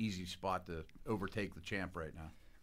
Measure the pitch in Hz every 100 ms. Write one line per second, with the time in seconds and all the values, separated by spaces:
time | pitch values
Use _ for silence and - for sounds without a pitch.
0 | 110 92 90 - 98 92 87 82 78 -
1 | - 107 95 113 98 - 85 101 87 87
2 | 78 - 80 - - -